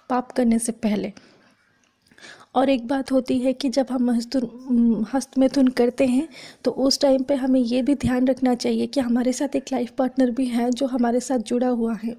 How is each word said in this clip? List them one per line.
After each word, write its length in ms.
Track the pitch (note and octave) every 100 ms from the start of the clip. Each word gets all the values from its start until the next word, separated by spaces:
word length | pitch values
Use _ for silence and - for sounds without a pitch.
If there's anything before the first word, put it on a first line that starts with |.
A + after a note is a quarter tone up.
| -
पाप 220 | B3+ B3+
करने 280 | - A#3+ A3+
से 120 | A3+
पहले। 420 | A3+ G#3+ G#3 G3 - - _ _ _ _ _ _ _ _ _ - - - B3
और 140 | C4+
एक 180 | C4+ A#3
बात 240 | C#4 C4
होती 280 | C4 B3+ C4
है 140 | C4
कि 160 | B3+ C#4
जब 180 | C4+ B3+
हम 180 | B3+ B3
हस्तु-, 960 | A#3 A#3 C4+ B3 A#3 C4 A#3+ A#3 G#3 G#3+
हस्तमैथुन 540 | C4+ - C4 C4 C#4 B3+
करते 380 | B3+ A#3+ B3 C4+
हैं, 240 | B3 D#4+ - - -
तो 80 | B3+
उस 280 | - C4+ -
टाइम 240 | C#4+ C4
पे 100 | C4
हमें 260 | C#4+ C4 C4
ये 220 | A#3 B3+
भी 140 | B3 C#4+
ध्यान 320 | A#3+ B3+ C4
रखना 280 | B3+ B3+ A#3+
चाहिए 320 | A#3+ A3+ A#3
कि 120 | C#4
हमारे 340 | A#3+ A#3+ B3
साथ 220 | B3 C#4 C#4
एक 80 | -
लाइफ 200 | B3+ A#3+ -
पार्टनर 340 | B3+ B3+ B3+
भी 140 | A#3 B3+
है 260 | A#3 A#3+
जो 160 | A#3+ C#4
हमारे 320 | B3+ A#3 A#3+
साथ 200 | A#3+ B3+
जुड़ा 280 | G#3 B3 B3+
हुआ 280 | A#3+ A3+ G#3+
है, 200 | A3+